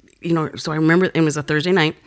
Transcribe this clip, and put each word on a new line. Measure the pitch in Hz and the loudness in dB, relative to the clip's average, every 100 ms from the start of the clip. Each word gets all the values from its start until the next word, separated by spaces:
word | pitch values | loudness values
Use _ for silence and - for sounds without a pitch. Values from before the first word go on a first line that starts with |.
| _ _ | _ _
you | 165 | -4
know, | 165 156 - | -2 -2 -6
so | - | -6
I | 156 | 0
remember | 160 170 185 | 2 4 2
it | 160 | 2
was | 160 151 | 0 0
a | |
Thursday | 139 156 180 | -4 -2 0
night, | 185 156 - | 2 0 -2